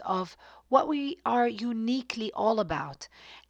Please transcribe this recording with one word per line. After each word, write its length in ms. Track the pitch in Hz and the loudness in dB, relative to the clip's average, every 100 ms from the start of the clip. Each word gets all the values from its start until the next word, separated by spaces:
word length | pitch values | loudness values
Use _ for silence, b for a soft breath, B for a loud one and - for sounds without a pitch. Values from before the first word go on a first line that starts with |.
| - | -2
of 320 | 185 175 - B B B | -2 -2 -10 B B B
what 180 | 269 285 | 4 4
we 300 | 294 277 - - | -2 -2 -4 0
are 220 | 240 240 | 2 2
uniquely 840 | 214 240 226 226 262 - 233 220 | 0 -4 -2 0 -2 -2 -6 -6
all 300 | - 208 220 | 0 2 2
about. 480 | 175 160 147 139 - B B B | 0 -2 -6 -10 -18 B B B